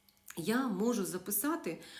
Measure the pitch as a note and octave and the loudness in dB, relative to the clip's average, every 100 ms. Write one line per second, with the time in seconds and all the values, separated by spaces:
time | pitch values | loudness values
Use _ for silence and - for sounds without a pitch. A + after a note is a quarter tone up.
0 | _ _ - E3+ D#3+ B3 C4 F#3 A#3 G#3 | _ _ -12 -4 2 2 2 2 2 2
1 | E3+ F3+ G3+ G3 D4 E4 F3 E3 - | 0 -2 0 0 2 0 -2 -6 -10